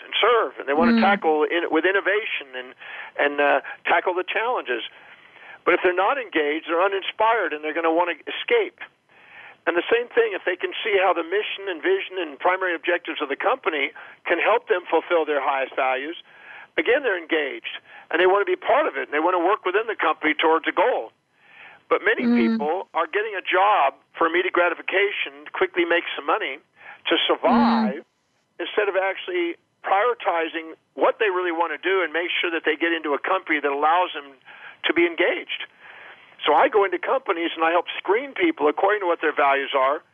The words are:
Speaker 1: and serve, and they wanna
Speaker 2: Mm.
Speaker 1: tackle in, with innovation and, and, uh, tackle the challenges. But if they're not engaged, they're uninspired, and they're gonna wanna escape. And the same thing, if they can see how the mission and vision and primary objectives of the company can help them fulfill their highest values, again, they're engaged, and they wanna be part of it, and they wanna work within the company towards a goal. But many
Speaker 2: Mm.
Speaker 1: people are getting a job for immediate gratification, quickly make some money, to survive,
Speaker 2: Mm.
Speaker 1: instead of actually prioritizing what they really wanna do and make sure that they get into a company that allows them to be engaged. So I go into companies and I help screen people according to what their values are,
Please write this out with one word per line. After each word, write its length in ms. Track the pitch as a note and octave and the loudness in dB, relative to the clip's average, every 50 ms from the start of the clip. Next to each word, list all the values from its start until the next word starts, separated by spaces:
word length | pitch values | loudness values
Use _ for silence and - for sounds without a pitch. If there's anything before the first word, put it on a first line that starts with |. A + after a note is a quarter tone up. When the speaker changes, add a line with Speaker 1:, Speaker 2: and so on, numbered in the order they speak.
| - | -10
Speaker 1:
and 80 | - - - | -6 -2 2
serve, 400 | G3 A3+ A#3+ A3+ F#3 C3 - - | 4 4 4 4 2 0 -4 -6
and 80 | G2 | -4
they 60 | C3+ C#3+ | -2 2
wanna 200 | D#3 F3 A#3 A#3 | 4 4 4 4
Speaker 2:
Mm. 40 | A3+ A3 | 4 4
Speaker 1:
tackle 420 | G3 G3+ G3 E3+ D#3+ D#3 D3+ D3+ | 4 2 2 2 2 2 2 2
in, 240 | - D#3 F3 E3 - | 0 0 -2 -2 0
with 160 | - D#3+ E3 | 2 2 2
innovation 640 | F#3 G3 G3 D#3+ F3+ G3+ G#3+ A3 - - - C#3+ C3+ B2+ | 2 2 2 0 0 0 0 -2 -4 -6 -8 -8 -10 -12
and, 180 | B2+ B2+ B2+ B2 - - - - - - - - - | -14 -14 -14 -16 -20 -18 -16 -16 -16 -16 -10 -4 -2
and, 240 | C#3+ C#3+ C#3+ D3 C#3+ | -2 0 2 2 2
uh, 180 | C#3+ C#3+ C3+ - - - - - | 4 2 2 0 -4 -12 -8 -2
tackle 300 | - E3 F3 - F#3+ F3+ | 0 0 0 0 0 -2
the 100 | F#3 F3 | -2 -2
challenges. 580 | - - G3 A3 A#3+ B3 F#3 D3 C3+ B2 A2 G#2 - - - - - - - - - - - - - - - - | -4 -4 -4 -2 -2 -2 -2 -4 -4 -4 -6 -6 -8 -14 -18 -20 -20 -20 -20 -20 -20 -20 -20 -20 -20 -20 -4 0
But 80 | - F3 | 2 2
if 80 | - - | 2 2
they're 100 | F#3 F3+ | 2 2
not 240 | F3+ F#3+ A3 C#4+ | 2 2 2 0
engaged, 500 | C#4 A#3 F3 - D3+ D3 D3 D3+ D#3+ D#3 | -2 -4 -4 -2 0 0 0 -2 -4 -4
they're 140 | D3 E3 E3 | -2 0 2
uninspired, 720 | F#3+ G3+ G3 F#3+ F3 - - - A3 A3+ A#3 A3+ F#3 D3+ D3 | 2 2 0 -2 -4 -4 -2 0 2 2 2 2 0 -2 -4
and 100 | D3+ D3+ | -6 -6
they're 120 | D#3 D3 | -6 -4
gonna 180 | E3 E3 E3 D#3+ | -2 0 2 2
wanna 220 | E3+ F3+ F3 E3 C#3+ - | 2 2 0 -2 -6 -8
escape. 540 | C#3 - - - - A#3+ A#3 F#3+ - - - - - _ _ _ _ _ _ - - - - - - - _ - | -10 -10 -8 -2 0 2 2 2 0 -6 -14 -20 -20 _ _ _ _ _ _ -20 -20 -20 -20 -20 -20 -20 _ -6
And 100 | E3+ E3+ | -4 -2
the 80 | F3 - - A#3 | -2 0 0 0
same 160 | A#3+ A#3+ A#3+ | -2 -2 0
thing, 240 | - A#3 A#3 A3 F#3+ | 0 0 0 0 0
if 100 | - - | -4 -4
they 100 | F3+ F#3 | -4 -4
can 160 | - F#3+ F3+ F3 - - | -4 -4 -6 -6 -6 -2
see 140 | A3+ G3+ | 0 2
how 160 | F#3 F#3 F#3+ E3+ | 2 2 2 2
the 100 | E3 E3 | 0 -2
mission 460 | E3 F#3 G#3+ G#3 - - G3+ G3 G3 | -4 -2 -4 -4 -4 -6 -8 -8 -8
and 140 | F3 D3+ D3 | -8 -4 -2
vision 340 | F3 F#3+ F#3+ F#3+ - F#3 | 0 0 0 -2 -6 -8
and 220 | F#3+ E3+ D3+ C#3 - | -8 -8 -8 -8 -4
primary 360 | - F3+ F3+ F#3 F#3+ F3+ E3+ | -2 0 0 0 -2 -4 -4
objectives 460 | D#3+ - F3 F3+ F3 - E3 D3 - | -4 -2 -2 -2 -2 -2 -6 -8 -6
of 80 | D3+ C3+ | -6 -6
the 80 | C#3 | -4
company 560 | - - G3+ B3 - - G3 D#3+ C#3+ C#3 D3+ - - - - - - - | -2 -2 -2 -2 -2 -2 -4 -4 -2 -4 -6 -6 -10 -20 -20 -20 -8 -4
can 140 | - F3+ E3 | -2 -2 0
help 300 | D3 F3 G#3+ A#3+ - - | 2 2 2 2 2 0
them 180 | G#3 F3+ F3 - | -2 -2 -2 0
fulfill 380 | E3+ D#3+ - - F3 E3 D#3 | 0 0 0 2 0 0 0
their 160 | D3+ D3 C#3 C3 | 0 -2 -2 0
highest 340 | C#3+ C#3 C3+ C3 - - | 0 -2 -2 -2 -4 -4
values, 400 | - C3+ C3 C3 C3 C#3 D#3 E3+ - - _ - - - - - - - - _ F3 | -2 -2 -2 -2 -2 -4 -8 -12 -14 -16 _ -20 -20 -20 -20 -20 -20 -20 -8 _ -2
again, 240 | E3 - A#3+ D4 C#4 | 0 2 2 2 2
they're 160 | A#3 F#3+ F3 | 0 -2 -4
engaged, 580 | D#3+ D3 E3 D#3 D3 C3 A#2+ A2+ - - - - - - - - - - | -4 -2 -2 -2 -2 -4 -6 -10 -12 -12 -14 -14 -16 -20 -20 -20 -10 -4
and 80 | - E3 | 0 2
they 80 | F3+ | 4
wanna 200 | F#3 G3 G3+ G3 | 4 4 4 2
be 100 | F3+ F#3 | 2 0
part 300 | - - - A#3 C#4 D#4 | 0 2 2 2 2 2
of 100 | G#3+ C#3 | 0 -2
it, 60 | C3+ C3 | -6 -6
and 100 | - C#3 | -4 -2
they 80 | D3+ | 0
wanna 180 | D#3+ F3+ F#3 F3 | 0 2 2 2
work 280 | E3 F#3 G#3+ - - | 2 2 2 0 0
within 200 | F#3 F3+ G#3 A3+ | 0 -2 -2 -2
the 80 | A3+ G3 | -2 -4
company 380 | - - D#3+ D3+ - - D#3 D3+ | -2 0 -2 0 0 0 -2 0
towards 340 | - - D#3+ D#3+ D#3+ - | 2 2 2 2 2 0
a 60 | D#3+ D3 | 0 0
goal. 400 | E3+ F#3+ B3 A3+ D3+ A2+ A2 _ _ _ _ _ _ _ _ - - - - - - _ - | 2 2 2 2 0 -4 -8 _ _ _ _ _ _ _ _ -20 -20 -20 -20 -20 -12 _ -2
But 120 | E3 - E3+ | -2 0 2
many 180 | G3+ A#3+ D#4+ B3 | 2 0 2 2
Speaker 2:
Mm. 140 | A#3 A#3+ | 2 4
Speaker 1:
people 520 | A#3+ A#3 A3+ A3+ A3 D3 D3+ E3+ F#3+ - - - | 4 4 2 2 0 0 -2 -2 -4 -6 -6 -4
are 140 | D#3+ E3+ E3 | -4 -2 -2
getting 260 | F3+ G3+ G#3+ A3 G3+ | -2 -4 -4 -4 -6
a 80 | F#3 - | -8 -4
job 520 | - - F3+ G3 G#3+ G#3 F3 C#3 C#3 - - _ _ - | 0 2 2 4 4 4 4 4 2 0 -4 _ _ -4
for 140 | - E3+ E3 | -2 0 0
immediate 260 | E3 F3+ F#3 F3+ - | 2 0 0 0 2
gratification, 920 | F3 F3 F3 E3 C#3+ - - F3 F#3+ G3+ G3+ - - - D3 C#3 C#3+ D3+ - - | 2 2 2 0 -4 -6 -4 0 0 0 0 0 -4 -6 -8 -10 -14 -18 -10 -6
quickly 320 | - F#3+ F3+ - F3+ E3+ | -4 -4 -2 0 0 0
make 200 | E3+ E3+ F3 E3+ - - | 2 2 0 0 -2 -8
some 100 | D3+ C#3+ | -6 -4
money, 340 | D3+ F3+ G#3+ F#3+ C#3+ C3 D#3 _ _ _ _ - - - - - - | -2 -2 -2 -2 -6 -8 -10 _ _ _ _ -20 -20 -20 -10 -4 -2
to 100 | E3+ - - | 0 0 2
survive, 680 | - D#3+ - - D#3+ A#3+ A#3 A#3 A#3 A3+ A#2 - G3+ - - | 0 0 2 2 4 4 4 4 4 2 2 0 0 -2 -4
Speaker 2:
Mm. 40 | - _ _ _ _ _ _ _ _ _ _ - | -10 _ _ _ _ _ _ _ _ _ _ -10
Speaker 1:
instead 280 | E3+ - - G#3+ G#3 G3 | -10 -6 -2 -2 0 0
of 80 | F3+ | 0
actually 600 | F#3+ F#3+ G3 F#3+ - - F#3+ F3+ F3+ F3 E3+ - - _ _ _ _ - | 0 0 -2 -2 -6 -6 -6 -4 -2 -2 -4 -6 -8 _ _ _ _ -2
prioritizing 920 | - F#3+ G3 G#3+ B3 A#3 - - G3 F3 E3 E3 D#3+ - E3 D#3+ D#3+ D#3+ - _ _ _ | 0 2 2 2 2 0 -2 -2 -2 -2 0 -2 -4 -6 -8 -10 -12 -16 -20 _ _ _
what 240 | - - B3 - - | 0 2 2 2 2
they 100 | A3+ G3+ | 0 0
really 220 | F3+ F#3 F3+ F3 E3 | 0 0 -2 -2 0
wanna 260 | D#3+ E3+ D#3+ D3+ C#3 | -2 -2 -2 -4 -4
do 240 | - F3+ G3 F#3+ F3 | -2 0 0 2 0
and 100 | D3+ D3+ | 0 -2
make 180 | E3 F3 E3 | -2 -4 -2
sure 180 | - - - F3 | -2 -2 -2 -2
that 140 | E3 D#3 - | -2 -2 -2
they 120 | E3 D#3+ | -2 -2
get 160 | D#3 E3 E3+ E3 | 0 0 -2 -2
into 200 | E3 D#3+ D3+ D3+ | -2 -2 -2 -4
a 60 | D3 | -2
company 400 | - - F#3+ F#3+ F3+ - D#3 D3 | -2 -2 -2 -2 -2 -2 -2 -2
that 140 | C#3+ C#3+ C#3+ | 0 -2 -2
allows 400 | C#3+ D3+ D#3 E3 F3+ F3+ E3+ - | 0 0 2 2 2 0 0 -4
them 220 | D3+ C#3+ C#3 C3+ _ _ - - - - - - - - | -10 -14 -16 -18 _ _ -20 -20 -20 -20 -20 -12 -6 -4
to 100 | - D#3 | -2 2
be 100 | E3+ E3+ | 2 2
engaged. 640 | E3+ E3 D3+ F3 A3+ F4+ - - - - - - - _ _ - - - - - - - - - - - - - | 2 2 0 0 0 0 -2 -6 -8 -8 -8 -10 -12 _ _ -20 -20 -20 -20 -20 -20 -20 -20 -20 -20 -14 -4 0
So 80 | D#3 D3 | 2 4
I 140 | E3 F3+ E3 | 4 4 4
go 160 | - G#3 G3 | 4 2 2
into 140 | F#3+ F3 E3+ | 2 0 -4
companies 520 | - - B3 - - - F3+ E3+ E3+ D#3+ - | -2 -2 -2 -2 -2 -2 -4 -2 -4 -4 -4
and 80 | E3 E3 | -2 0
I 60 | E3 E3+ | 0 0
help 140 | F3+ - - - - | 0 -2 -4 -6 -6
screen 340 | - - G3 A#3+ C#4+ C#4 B3 | -2 0 0 0 -2 -4 -4
people 360 | - F3+ D#3+ D#3 - D3 D3+ | 0 0 0 2 2 2 0
according 320 | D3+ - G3 G3 G#3 G#3 | 2 2 2 0 0 0
to 60 | F#3+ | 0
what 140 | F3 E3 - | -2 -2 0
their 120 | E3 D3+ C#3 | 0 -2 0
values 420 | D3 C#3+ C#3 C#3 C#3 C#3 B2+ C#3 | 2 2 2 2 2 0 0 0
are, 260 | C#3 C3 C3+ D3+ - - _ | 2 2 2 0 -2 -6 _